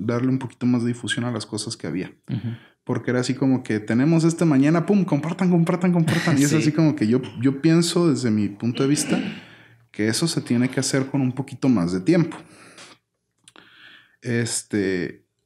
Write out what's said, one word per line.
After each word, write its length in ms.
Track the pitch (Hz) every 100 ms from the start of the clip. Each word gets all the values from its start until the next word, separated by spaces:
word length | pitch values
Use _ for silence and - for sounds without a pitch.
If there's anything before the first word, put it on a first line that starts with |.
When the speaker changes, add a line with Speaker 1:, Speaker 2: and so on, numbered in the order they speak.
Speaker 1:
darle 280 | 113 120 131
un 120 | 131
poquito 260 | 127 - 123
más 160 | 123
de 60 | 120
difusión 360 | 120 110 -
a 60 | 120
las 160 | 110 -
cosas 300 | 107 117 -
que 100 | 85
había. 240 | 87 87 - -
Speaker 2:
Ujú. 200 | 131 113 117 - _
Speaker 1:
Porque 300 | - 120 123
era 80 | 123
así 140 | 123
como 280 | 131 135 127
que 160 | - 107
tenemos 460 | 104 117 147 165
este 200 | 165 160
mañana, 400 | 165 135 147 170
pum, 200 | 160 202
compartan, 460 | 175 185 156 175 180
compartan, 420 | 175 170 180 185
compartan. 440 | 175 160 165 175 143
Y 40 |
es 60 | 143
Speaker 2:
<laughs> 20 |
Sí. 60 | 151
Speaker 1:
así 160 | 151
como 240 | 151 156 -
que 100 | 110
yo, 160 | 123 117 113
yo 220 | 131 135
pienso 480 | 160 170 170 175 170
desde 220 | 123 123
mi 160 | 107 101
punto 340 | - 117 120
de 60 | 135
vista 320 | 147 - - - - - - - _ _
que 160 | - 110
eso 180 | 113 165
se 140 | 131
tiene 280 | - 120 127
que 120 | 135
hacer 260 | 131 139 131
con 140 | 139
un 100 | 127
poquito 380 | 123 131 123 135
más 240 | 110 85
de 80 | 92
tiempo. 360 | 117 175 - - - - - - - - _ _ _ _ - - - - - - _ _
Este, 1040 | 123 117 117 - - 107 95 90 76 - _ _